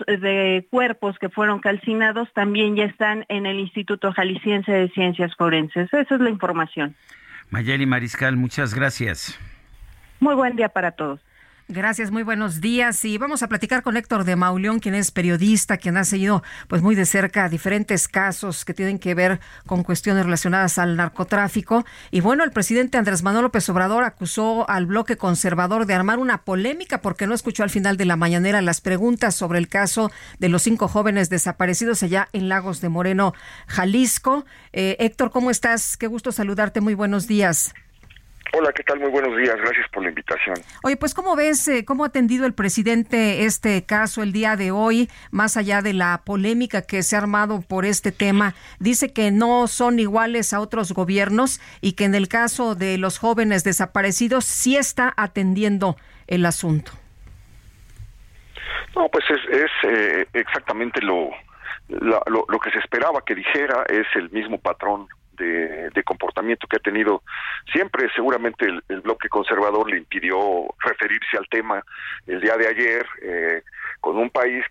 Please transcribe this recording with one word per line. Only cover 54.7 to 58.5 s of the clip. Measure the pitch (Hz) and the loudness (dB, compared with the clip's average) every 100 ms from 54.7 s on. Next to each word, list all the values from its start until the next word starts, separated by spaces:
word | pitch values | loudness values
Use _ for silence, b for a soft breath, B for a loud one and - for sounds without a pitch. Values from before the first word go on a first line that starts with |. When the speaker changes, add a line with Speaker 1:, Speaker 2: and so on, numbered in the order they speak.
| 277 | 2
Speaker 3:
está | - - 254 - | 2 0 0 0
atendiendo | 208 202 190 185 208 196 190 - b b b | -2 0 2 2 2 2 0 -2 b b b
el | 180 175 | 2 2
asunto. | - 170 151 - - - - - - - - - - - - - - - B B | 2 0 0 -2 -16 -20 -20 -20 -20 -20 -20 -20 -20 -20 -20 -20 -20 -20 B B